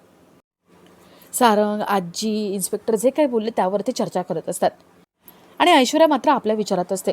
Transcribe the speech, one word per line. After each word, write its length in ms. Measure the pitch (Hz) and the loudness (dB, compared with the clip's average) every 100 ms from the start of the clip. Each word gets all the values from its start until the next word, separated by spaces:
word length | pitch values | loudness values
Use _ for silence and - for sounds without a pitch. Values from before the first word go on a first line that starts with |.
| _ _ _ _ _ _ _ _ _ _ _ - - | _ _ _ _ _ _ _ _ _ _ _ -20 -10
सारंग, 480 | - 240 208 208 214 | 2 4 4 2 -2
आजी, 720 | - 202 175 170 220 214 208 | -4 -4 -4 -6 -4 -4 -4
इन्स्पेक्टर 420 | 202 180 208 - 220 | -6 -6 -8 -4 0
जे 140 | 240 | 0
काही 180 | 269 294 | 2 0
बोलले 220 | 240 220 | 0 -4
त्यावर 320 | 226 185 202 | -2 0 -2
ते 100 | 196 | -4
चर्चा 300 | 247 185 185 | -4 -4 -4
करत 280 | 180 165 - | -4 -6 -6
असतात 220 | 180 185 - _ _ _ _ _ - _ - | -2 -2 -4 _ _ _ _ _ -20 _ 0
आणि 120 | 311 | 4
ऐश्वर्या 360 | 320 254 302 320 | 4 4 4 4
मात्र 220 | 277 285 | 2 0
आपल्या 260 | 262 214 214 | 0 0 -4
विचारात 380 | 202 180 180 | -2 -4 -4
असते. 180 | 190 - | -4 -4